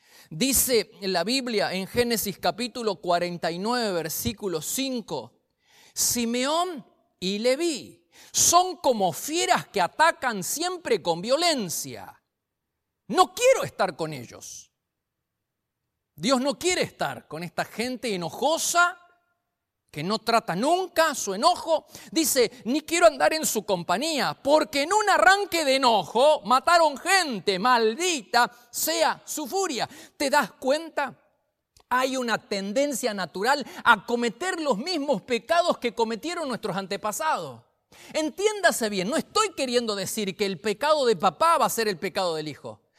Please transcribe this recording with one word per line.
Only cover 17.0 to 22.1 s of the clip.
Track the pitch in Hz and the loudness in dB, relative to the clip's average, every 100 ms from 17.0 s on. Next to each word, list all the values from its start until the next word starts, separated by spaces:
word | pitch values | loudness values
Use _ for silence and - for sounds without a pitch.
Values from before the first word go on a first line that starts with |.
| 151 120 - | -6 -6 -12
con | 156 | -12
esta | 175 - | -8 -6
gente | 156 - 247 247 240 | -6 -6 -6 -6 -6
enojosa, | 185 170 - 277 320 - 349 349 370 _ _ _ _ _ _ _ _ _ | -4 -6 -2 0 0 0 2 2 0 _ _ _ _ _ _ _ _ _
que | 147 | -8
no | 175 214 | -4 -4
trata | - 220 202 170 | 0 0 0 -2
nunca | 277 359 359 - 320 | 2 0 0 0 0
su | 262 202 | 0 -6
enojo. | 190 330 349 - 311 - - - | 2 2 2 0 -2 -2 -20 -6